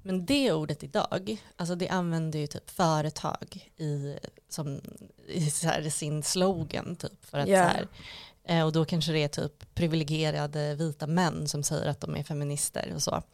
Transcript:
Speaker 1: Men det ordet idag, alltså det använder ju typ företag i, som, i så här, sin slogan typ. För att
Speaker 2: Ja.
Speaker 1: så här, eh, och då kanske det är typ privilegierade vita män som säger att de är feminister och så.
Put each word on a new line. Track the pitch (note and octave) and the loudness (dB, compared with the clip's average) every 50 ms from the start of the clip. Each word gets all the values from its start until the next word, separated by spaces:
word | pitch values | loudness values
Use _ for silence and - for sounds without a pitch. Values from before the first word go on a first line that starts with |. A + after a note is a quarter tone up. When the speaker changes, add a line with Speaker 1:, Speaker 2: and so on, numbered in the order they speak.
| - | -6
Speaker 1:
Men | F#3+ F#3 F#3 F3 | -2 -2 -2 2
det | E3+ C#4 C#4+ C4+ A3 | 2 2 4 4 4
ordet | F3+ D#3 D#3 D#3 D#3 - - | 2 2 0 -2 -4 -6 -6
idag, | C#3 - G#3 - - - F#3+ F#3+ G#3 A3 G#3 - - - | -4 -2 -2 0 0 -2 -4 -4 -4 -8 -8 -10 -14 -10
alltså | - F3+ E3 F3+ | -6 -4 -4 -2
det | F3 - - | -2 -2 0
använder | - F#3 F3 E3+ E3 E3 D#3+ D#3+ D#3 D3+ | 0 0 0 0 0 0 0 -2 -2 -2
ju | D3 | -4
typ | D3 - - - - | -4 -6 -10 -14 -6
företag | - - F3+ D#3+ D#3+ D3+ D3+ D#3 - - - D#3+ - - - - - F#3+ - - _ | 0 2 4 4 4 4 2 -2 -4 -4 -4 -4 -4 -4 -8 -12 -16 -18 -18 -16 _
i, | - D#3+ D3+ D3 C#3+ C#3+ C#3+ C#3+ - - - - _ _ - | -6 -4 -4 -2 -4 -4 -6 -8 -10 -12 -14 -16 _ _ -12
som, | - - D3 C#3+ C#3 - - - - - - - - _ - | -8 -6 -6 -6 -6 -8 -10 -12 -14 -16 -18 -20 -20 _ -10
i | - - F3+ D#3 D3 | -4 -2 0 0 2
så | - - - | 0 0 2
här, | D#3+ D#3 - D#3 D#3+ | 2 2 2 0 -2
sin | - - D#3 D3 D3+ D3+ D3 | -4 -4 -2 -2 -2 -2 -2
slogan | - - F#3 F3+ F#3+ F#3+ E3 D#3 C#3+ - - - - F3 | 0 2 4 4 4 2 0 -2 -4 -4 -4 -4 -6 -6
typ. | - - - - - - | -8 -8 -10 -10 -12 -14
För | - - | -6 -2
att | C#3+ C#3 | 0 2
Speaker 2:
Ja. | F#3+ G3 F#3 F3+ | 6 6 8 8
Speaker 1:
så | E3+ | 6
här, | - - - - - - - - - - - - - _ - | 4 2 -2 -6 -10 -16 -16 -16 -16 -16 -18 -20 -20 _ -2
eh, | - E3+ E3 D#3+ | 2 4 4 4
och | D#3 | 4
då | D#3 D#3+ D#3+ | 4 4 4
kanske | - F3+ E3 D3 D#3+ | 4 2 0 2 2
det | D#3 D#3 D3 | 2 2 2
är | |
typ | D3 - - D#3+ D3 - - - - - | 2 0 -2 -4 -4 -6 -10 -16 -8 -2
privilegierade | - E3+ D#3+ D#3 E3 D#3 C#3+ D#3+ D#3 D#3 D#3 D3+ D3+ D3 D3 D3 D3+ D3 D3 D3 | 0 2 2 2 2 2 2 0 2 2 2 2 0 -2 -2 -2 -2 -2 -2 0
vita | C#3+ E3 D#3+ D3 - D#3+ | 0 -2 -2 -2 -4 -2
män | D3 E3 F3+ F3+ D#3+ D#3 D#3+ D3+ | 2 4 4 4 4 2 0 -2
som | C#3+ - D3 C#3+ | -2 -2 -2 0
säger | - D#3+ - - - | 0 0 0 0 0
att | C#3+ - | -2 -2
de | - D#3 D3+ | -4 -4 -4
är | D3 D3 | -4 -4
feminister | - D#3+ C#3+ D3 C#3+ C#3+ D3 - - - - - - D#3+ | -4 -4 -4 -2 -2 -2 -2 -2 -2 -4 -4 -6 -4 -4
och | D3+ D3 | -2 -2
så. | - - - - _ | 0 -2 -2 -4 _